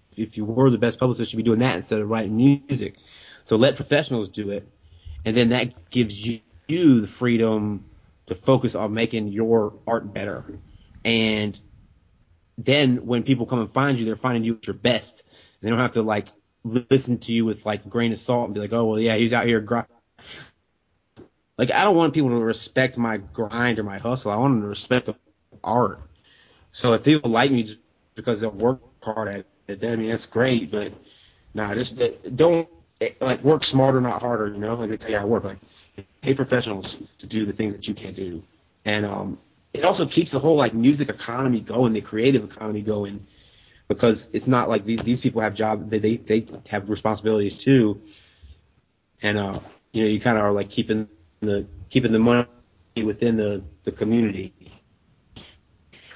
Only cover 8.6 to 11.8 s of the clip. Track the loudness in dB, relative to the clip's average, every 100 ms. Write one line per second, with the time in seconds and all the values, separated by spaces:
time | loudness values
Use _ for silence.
8.6 | 2 -2 -4 0 -2 -2 -4 -2 2 2
9.6 | 2 -4 -4 -4 -4 -8 -8 -8 -12 -18
10.6 | -20 -20 -20 -6 0 2 2 0 -4 -6
11.6 | -18 -20